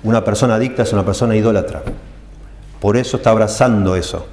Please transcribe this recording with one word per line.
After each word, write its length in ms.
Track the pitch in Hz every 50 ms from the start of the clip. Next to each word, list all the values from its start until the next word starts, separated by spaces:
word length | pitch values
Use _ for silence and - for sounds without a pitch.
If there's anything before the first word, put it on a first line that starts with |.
Una 220 | - 107 113 113 101
persona 300 | 107 101 - 135 123 110
adicta 280 | 110 123 127 - - 117
es 80 | -
una 120 | 110 101 92
persona 300 | 101 95 - 127 113 110
idólatra, 480 | 107 107 113 107 98 87 - - 78 - - - - - - - - - - - - - - - - - - - -
por 160 | - 104 104
eso 200 | 123 123 - -
está 140 | 120 - 117
abrazando 640 | 110 110 107 104 107 - 131 123 113 104 98 92 92
eso. 300 | 92 85 - - - - -